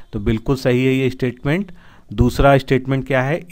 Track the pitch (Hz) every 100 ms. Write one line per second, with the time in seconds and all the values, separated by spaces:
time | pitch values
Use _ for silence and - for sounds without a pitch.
0 | - 110 107 110 - 135 131 123 131 131
1 | 127 127 123 117 139 175 202 - - -
2 | - 107 120 - 139 135 - 131 131 135
3 | 131 131 131 165 -